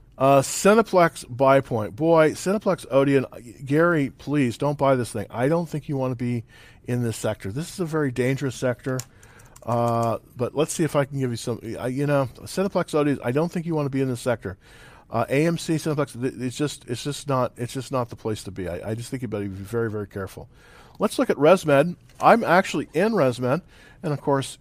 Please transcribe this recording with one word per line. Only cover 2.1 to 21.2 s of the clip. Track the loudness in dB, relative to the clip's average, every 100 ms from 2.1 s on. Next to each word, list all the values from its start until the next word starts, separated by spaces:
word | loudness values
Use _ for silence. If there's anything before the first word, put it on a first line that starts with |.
| 6 4
Cineplex | 2 -2 -2 0 -2 2
Odeon, | 4 6 4 2 -6 -20 -14 -2
Gary, | 2 4 2 0
please | -4 -4 0 0 0
don't | -2 2
buy | 4
this | 2 0
thing. | -6 -6
I | -2 0
don't | 0 -2
think | -6 -6
you | -4
wanna | -4 -2
be | -4 -4 -6 -16 -20 -14
in | -6 -2
this | -2 -2
sector. | -4 -4 -6
This | -8 -8
is | -6
a |
very | -4 -2 -2
dangerous | 0 0 0 -4
sector. | -2 -4 -2 -4 -6 -8 _ -20 -20 -20 -12
Uh, | -4 0 2 2 0 -2 -6 -6
but | -4
let's | 0 -2
see | 0
if | 0 0
I |
can | 0 -2
give | -2
you | -2
some, | -6 -6 -6 -6
I, | -4
you | -2 0
know, | 2 0 -6
Cineplex | -8 -4 -2 -2 0
Odeon, | 2 2 0
I | 0
don't | 0 0
think | -2 -4
you |
wanna | -2 -2
be | 0
in | -2
this | -2
sector. | -2 -2 -4 -10 -16 -20 -20 -20 -6
Uh, | -2 0
A | 2 2
M | 0
C, | -2
Cineplex, | -2 -2 -2 -2 -4
th-, | -6 -4
it's | -6 -4
just, | -4 -6 -10
it's | -8
just | -6 -8 -2
not, | -2 -2 -4
it's | -8
just | -8 -4
not | -4 -4
the | -6
place | -6 -6
to | -8
be. | -8 -8
I, | -6 -6
I |
just | -8 -8
think | -8
you | -6
better | -6
be | -6
very, | -8 -6 -4 -2
very | -4 -8
careful. | -8 -10 -12 -20 _ -20 -20 -20 -4
Let's | -2
look | 0